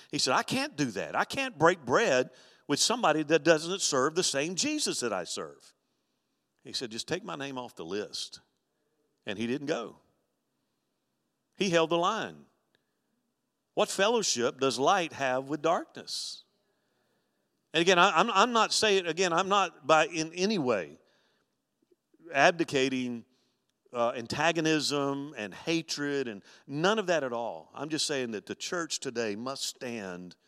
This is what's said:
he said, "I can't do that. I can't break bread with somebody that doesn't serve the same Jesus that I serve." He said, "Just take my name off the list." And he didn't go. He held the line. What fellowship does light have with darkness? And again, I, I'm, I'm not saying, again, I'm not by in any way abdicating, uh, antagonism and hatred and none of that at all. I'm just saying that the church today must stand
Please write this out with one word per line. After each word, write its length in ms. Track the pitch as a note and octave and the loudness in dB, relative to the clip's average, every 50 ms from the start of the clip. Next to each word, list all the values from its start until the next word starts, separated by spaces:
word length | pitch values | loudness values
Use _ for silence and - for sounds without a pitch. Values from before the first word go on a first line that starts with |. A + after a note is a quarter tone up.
| - - | -14 -8
he 80 | - D3 | -4 -2
said, 160 | - C3+ B2+ | 0 2 2
"I 80 | - A#3 | 2 0
can't 340 | - G#3+ C4 C4+ D4+ B3 | 0 -2 -2 -2 -4 -4
do 100 | C#3+ D3 | -4 -4
that. 280 | B2 F#2 F#2 E2+ D2 F2 | -2 -2 -4 -6 -4 -2
I 100 | C3 F#3+ | -2 -2
can't 320 | - - C4+ C4+ C4 A3 | -2 -4 -6 -6 -6 -2
break 300 | C#3+ D#3 E3 F#3 F3 C#3+ | 2 4 4 4 2 0
bread 440 | A2+ C#3 F#3+ A#3 F#3+ C3+ B2+ B2+ - - - - - _ _ _ | 2 2 2 4 4 4 2 2 0 -4 -20 -20 -20 _ _ _
with 140 | - C#3+ - | -2 0 2
somebody 420 | - - A3 B3+ G#3+ E3 D3+ D#3 D#3 | 2 0 0 2 2 2 2 2 2
that 220 | C#3+ E3 D#3+ D3 | 2 2 4 6
doesn't 380 | E3+ E3 D3+ D#3+ E3+ F#3+ F#3 - | 6 4 4 4 -4 -6 -4 -2
serve 340 | - D3 C3 B2+ D#3 D#3+ | 0 0 2 0 0 0
the 80 | F3 E3+ | 0 0
same 320 | - - C3+ D3 E3+ F#3+ | 0 0 0 -2 -2 -2
Jesus 420 | D#3 - D4 D4+ D4+ - G#3 D#3+ - | -2 -2 -2 -2 -2 -2 -4 -2 -2
that 140 | B2+ A#2 G2+ | -2 -2 -2
I 100 | F#2 E2+ | -4 -4
serve." 520 | - - G2+ E2+ D2 C#2+ - - - _ _ _ _ _ _ _ _ _ _ _ _ _ _ _ _ _ _ - | -6 -8 -8 -10 -10 -12 -18 -20 -20 _ _ _ _ _ _ _ _ _ _ _ _ _ _ _ _ _ _ -16
He 80 | C3 A2 | -12 -10
said, 180 | - C#3 A2+ | -8 -8 -8
"Just 160 | G#2+ A2+ - | -8 -8 -8
take 160 | - D#3+ F#3 G#3+ | -6 -6 -8 -8
my 140 | F3+ E3 | -8 -10
name 200 | D3+ C#3+ C#3 C3+ | -8 -8 -8 -8
off 200 | B2+ B2 A2+ - | -10 -12 -12 -12
the 80 | - E2+ | -14 -10
list." 560 | E2 F#2+ G#2 G2 - - - - - - - _ _ _ _ _ _ _ _ _ _ _ _ _ _ _ _ - | -8 -6 -6 -6 -8 -8 -12 -12 -12 -14 -20 _ _ _ _ _ _ _ _ _ _ _ _ _ _ _ _ -10
And 120 | A2+ G2+ F#2+ | -10 -6 -4
he 80 | A#2 | -4
didn't 200 | A#2 B2+ D3+ C#3+ | -4 -4 -4 -4
go. 300 | C#3 E3 A#3 A3+ - - - _ _ _ _ _ _ _ _ _ _ _ _ _ _ _ _ _ _ _ _ _ _ _ _ _ _ _ _ _ _ _ | -4 -6 -6 -6 -10 -14 -18 _ _ _ _ _ _ _ _ _ _ _ _ _ _ _ _ _ _ _ _ _ _ _ _ _ _ _ _ _ _ _
He 140 | - F#3+ G3+ | -2 0 2
held 200 | E3+ E3 D#3+ D3+ | 4 4 4 4
the 80 | E3+ E3+ | 2 2
line. 380 | E3+ F#3+ A3+ G#3+ D3 F#2 D#2 D2 C#2+ _ _ _ _ _ _ _ _ _ _ _ _ _ _ _ _ _ _ _ _ _ _ _ _ _ - | 2 2 0 -2 -4 -8 -10 -14 -20 _ _ _ _ _ _ _ _ _ _ _ _ _ _ _ _ _ _ _ _ _ _ _ _ _ -2
What 160 | E3 G#3 - | 0 0 0
fellowship 680 | - - G3 A3 B3 A3+ F#3 - - A#2+ A#2 C3+ - C3+ | 2 2 2 2 2 2 0 0 0 0 0 0 0 0
does 200 | C3 C3+ A2+ A#2 | 0 0 0 2
light 340 | C3+ D#3+ G3 G3 E3+ D3 B2+ | 2 4 4 2 2 -2 -4
have 360 | A#2+ C#3 C3 B2+ C3 C3+ C3+ | -4 -2 -2 0 -2 -4 -4
with 120 | D3 D3+ | -6 -4
darkness? 840 | D3 D#3+ F3+ A3 E4 - - - F#2 - - - - - - - - _ _ _ _ _ _ _ _ _ _ _ _ _ _ _ _ _ _ _ _ _ _ _ _ _ - | 0 0 0 -2 -4 -8 -16 -18 -14 -10 -10 -10 -10 -10 -12 -16 -18 _ _ _ _ _ _ _ _ _ _ _ _ _ _ _ _ _ _ _ _ _ _ _ _ _ 0
And 80 | E3 E3+ | 2 4
again, 160 | F3+ F#3+ F3 | 6 8 8
I, 200 | F3+ G3+ E3+ D#3+ | 8 8 8 4
I'm, 120 | F#3+ A#3 | 4 4
I'm 220 | G#3 F#3+ G#3+ B3 A#3 | 6 4 4 4 4
not 200 | A3+ G#3 E3+ - | 2 2 2 2
saying, 340 | - A3 G#3+ G3 F#3+ F3 | 2 2 4 4 2 2
again, 260 | F3 D#3 E3+ F#3+ F3+ E3 | 0 0 0 0 2 2
I'm 160 | E3+ G3 F#3+ | 2 2 2
not 380 | G3 G3+ F#3+ E3+ - - C#3+ | 2 2 2 0 -4 -4 2
by 200 | C3 D#3+ D#3 D#3+ | 4 6 6 6
in 260 | D3 E3+ D#3+ D#3 D#3+ E3 | 4 0 -4 -6 -6 -4
any 240 | F3+ F#3 G#3 A3+ F#3 | -2 0 0 0 2
way 400 | C#3 B2 A2+ G2 E2 C#2+ D2 - _ _ _ _ _ _ _ _ _ _ _ _ _ _ _ _ _ _ _ _ _ _ _ _ D#3+ E3+ D3+ | 2 2 2 0 0 -4 -12 -20 _ _ _ _ _ _ _ _ _ _ _ _ _ _ _ _ _ _ _ _ _ _ _ _ -12 -4 2
abdicating, 920 | C#3 C#3+ F3+ F3 E3 E3 - - C3+ C3 C3+ C3 B2+ B2+ B2 A#2+ A#2 A2 _ _ _ _ _ _ _ _ _ _ _ _ _ - | 4 6 6 6 4 0 0 2 2 2 2 0 -2 -4 -4 -8 -10 -12 _ _ _ _ _ _ _ _ _ _ _ _ _ -2
uh, 200 | A#2+ A#2 A#2 C3+ | 0 0 0 0
antagonism 1160 | B2+ A#2 A2+ - C#3 D3+ E3+ E3 E3+ D#3 D#3+ D#3 D3+ C3 A#2+ C#3+ C#3+ C#3 C#3 C#3 C#3 C#3 D3 D3+ | -4 -6 -6 -2 0 2 2 2 2 2 2 2 0 0 -2 -2 -2 -2 -2 -4 -4 -8 -10 -10
and 160 | A#2+ G#2+ G2 F2 | -10 -10 -10 -10
hatred 720 | - - D#3+ E3+ E3 D#3+ - - D3 C#3+ C#3+ C#3+ C#3 C3+ | -8 -4 -2 -2 -2 -2 -4 -6 -6 -4 -4 -2 -4 -4
and 160 | A#2 G#2 G2 - - - - _ | -6 -8 -12 -14 -20 -20 -20 _
none 320 | - C#3 D3 E3 F#3+ A3 A3 | -10 -4 0 2 2 2 2
of 100 | G3 F3 | 0 0
that 140 | F3 D#3 C3+ | 0 0 0
at 100 | B2+ A#2 | -2 -4
all. 380 | A#2 A#2+ G#2+ F2 D#2+ D#2 - - | -4 -6 -6 -8 -10 -14 -16 -12
I'm 140 | B2 C#3 D#3 | -10 -8 -6
just 180 | D#3 C#3+ - | -4 -4 -4
saying 240 | - D3 C3+ B2+ A#2 A2 | -2 -2 -2 -4 -4 -6
that 140 | G2 - | -6 -8
the 80 | - G2+ | -8 -10
church 460 | - - - F#3 F3 E3 D3+ - - | -8 -8 -8 -6 -6 -6 -6 -6 -8
today 360 | - C#3 A#2 A#2 A#2 A2 G2+ | -8 -6 -6 -4 -4 -4 -4
must 280 | G#2 A#2+ C3 C#3 C3 - | -6 -8 -8 -8 -8 -8
stand 720 | - - - C3+ B2 A#2 A2+ G2+ F#2+ F2 F2+ F2+ F2+ - _ _ | -8 -8 -8 -10 -10 -8 -8 -8 -10 -10 -10 -12 -16 -18 _ _